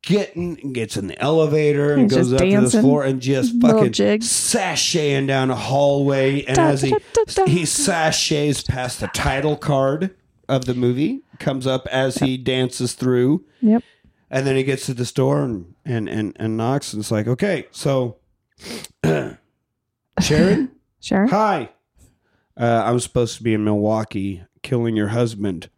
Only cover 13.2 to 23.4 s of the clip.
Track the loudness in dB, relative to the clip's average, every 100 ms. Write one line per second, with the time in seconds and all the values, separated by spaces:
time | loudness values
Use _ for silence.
13.2 | 2 0 -4 _ 2 2 -2 _ _ _
14.2 | _ -2 0 0 0 -4 -4 -6 -4 0
15.2 | 0 0 -2 -6 -12 _ -6 -4 -4 -4
16.2 | -6 -4 -4 -2 -2 -2 -4 -10 -4 -2
17.2 | -2 -2 -2 -4 -8 -6 -2 -2 -2 -8
18.2 | _ _ _ _ -16 -14 -16 _ -2 -2
19.2 | -4 -14 _ _ _ _ _ _ _ -4
20.2 | 0 4 4 2 -2 _ _ _ -2 0
21.2 | 2 2 0 -2 -6 _ _ _ _ _
22.2 | _ _ _ -2 0 2 2 0 0 -2
23.2 | -2 -2